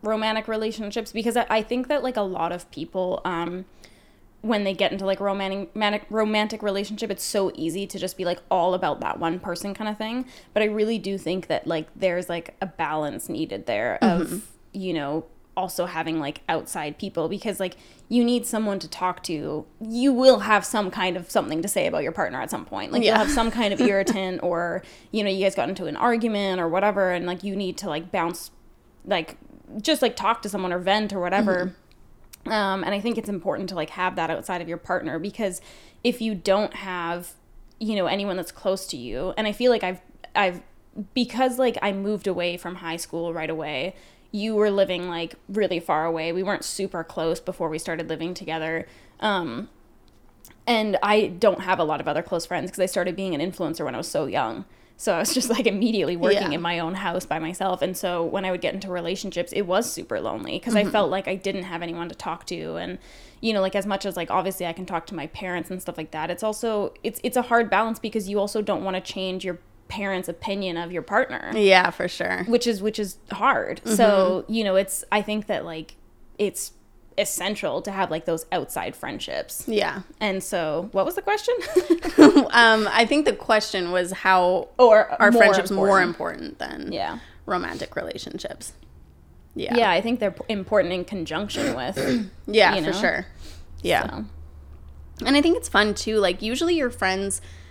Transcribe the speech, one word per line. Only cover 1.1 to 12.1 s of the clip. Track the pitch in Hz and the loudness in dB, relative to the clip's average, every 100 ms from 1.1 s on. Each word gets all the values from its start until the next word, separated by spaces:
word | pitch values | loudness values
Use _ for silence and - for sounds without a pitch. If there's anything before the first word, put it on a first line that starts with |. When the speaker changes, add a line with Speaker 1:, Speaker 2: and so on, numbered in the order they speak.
Speaker 1:
because | 233 226 240 | -2 0 0
I, | 220 | 2
I | 233 | 0
think | 214 247 247 | 0 -4 0
that, | 294 | 0
like, | 254 226 | 0 -2
a | |
lot | 196 175 170 | -2 -2 -2
of | 175 - | -4 -10
people, | - 160 190 180 185 | -12 -6 -2 -2 -2
um, | - 170 170 180 185 - - - _ _ - _ | -2 -2 -4 -6 -12 -20 -20 -20 _ _ -20 _
when | 220 220 | -2 0
they | 196 | 0
get | 196 196 | 0 0
into, | 190 190 | 0 -2
like, | 190 | 0
a | |
romantic, | 202 196 190 196 190 214 | 0 0 -2 -4 -6 -2
manic-, | 214 208 - | 0 0 -2
romantic | 214 214 214 214 220 | 0 2 2 0 -2
relationship, | 208 196 202 208 226 | -2 -2 -4 -6 -6
it's | 190 | -4
so | - 208 190 | -2 0 0
easy | - 160 170 196 | -2 -4 -4 -8
to | 190 | -6
just | 185 - | -8 -4
be, | 180 | -4
like, | 180 - | -4 0
all | 185 175 | 2 2
about | 185 175 147 | 2 0 -2
that | - - | -4 -2
one | 165 180 | -2 -4
person | 190 175 202 190 | -6 -6 -8 -6
kind | 214 | -6
of | 214 | -6
thing. | 220 247 254 - - | -6 -6 -8 -14 -4
But | - | 0
I | 214 | 0
really | 214 214 226 | 2 0 0
do | 196 196 | -2 -4
think | 175 185 - | -2 -4 -2
that, | 156 - | -4 -2
like, | 165 160 - | -4 -4 -2
there's, | 190 | 0